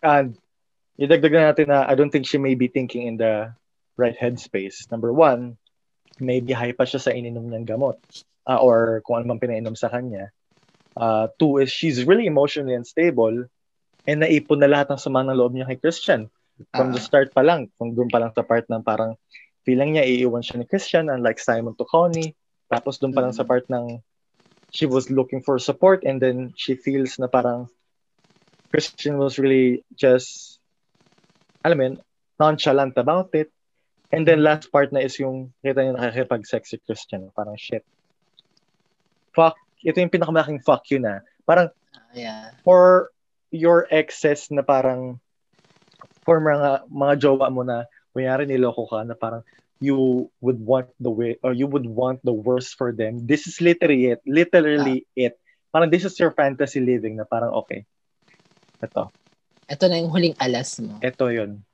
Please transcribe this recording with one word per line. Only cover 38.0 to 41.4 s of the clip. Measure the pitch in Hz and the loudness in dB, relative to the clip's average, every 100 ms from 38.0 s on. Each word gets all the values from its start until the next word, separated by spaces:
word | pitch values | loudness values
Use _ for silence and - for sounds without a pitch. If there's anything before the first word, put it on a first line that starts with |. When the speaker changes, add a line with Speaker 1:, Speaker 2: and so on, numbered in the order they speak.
| _ _ _ _ _ _ _ _ _ _ _ _ _ - | _ _ _ _ _ _ _ _ _ _ _ _ _ 2
Speaker 1:
Fuck. | 165 160 _ _ | 2 2 _ _
Ito | 175 160 | -4 0
yung | 180 | 0
pinakamalaking | 180 160 160 151 147 | 0 0 0 0 -4
fuck | - 131 - | 0 0 0
you | 135 | -4
na. | 120 98 _ _ | -2 -6 _ _